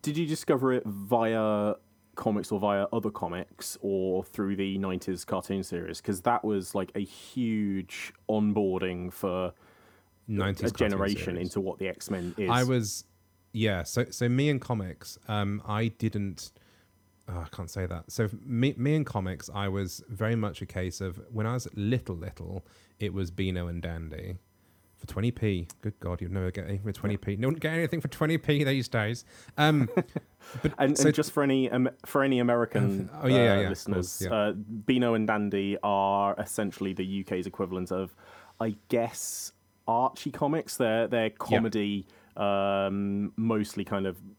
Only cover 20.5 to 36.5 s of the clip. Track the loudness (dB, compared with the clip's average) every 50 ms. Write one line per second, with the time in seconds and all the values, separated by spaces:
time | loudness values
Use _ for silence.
20.5 | -4 -6 -10 -8 -4 -4 -4 -4 -4 -4 -6 -6 -6 -8 -12 -8 -4 -2 -2 0
21.5 | 0 -2 -4 -6 -6 -2 0 2 2 0 0 -2 -8 -6 -6 -10 -10 -10 -10 -8
22.5 | -8 -10 -10 -12 -20 -20 -20 _ _ _ -6 -4 -2 -2 -4 -4 -2 -2 -2 0
23.5 | 0 -2 -2 -4 -4 -4 -4 -4 -6 -6 -8 -8 -10 -10 -8 -10 -10 -10 _ _
24.5 | _ _ _ _ _ _ _ _ _ _ -16 -8 -4 0 0 0 0 2 2 2
25.5 | 2 2 -2 -6 -10 _ -8 -8 -8 _ -6 -4 -4 -4 -4 -4 -2 -2 -2 -2
26.5 | -4 -6 -6 -6 -6 -4 -4 -6 -6 -4 -2 -2 -2 -2 -2 -4 -2 0 0 -2
27.5 | -2 0 -2 -2 0 0 0 0 -2 -2 -4 -4 -2 0 0 2 2 0 2 2
28.5 | 2 4 4 2 2 0 0 0 0 0 0 0 -2 -4 -8 -18 -20 -20 -20 -14
29.5 | 0 4 4 6 6 6 4 4 2 0 -2 -2 -6 -10 -10 _ _ _ -20 -14
30.5 | -12 -2 -2 -2 2 2 2 4 4 6 6 6 6 4 0 0 2 2 2 4
31.5 | 4 4 2 2 4 2 2 2 0 -4 -16 0 2 2 4 4 4 4 4 4
32.5 | 4 4 4 2 2 2 2 2 2 0 -4 -6 -8 -2 2 6 6 8 8 8
33.5 | 6 4 4 0 -2 -4 -2 0 0 0 0 -2 -4 -4 -2 0 2 2 2 2
34.5 | 2 -2 -6 -8 -8 -6 2 2 4 4 6 4 4 4 4 2 2 2 2 0
35.5 | 0 0 0 0 -2 0 0 2 2 4 4 4 4 4 4 2 2 -2 -4 -6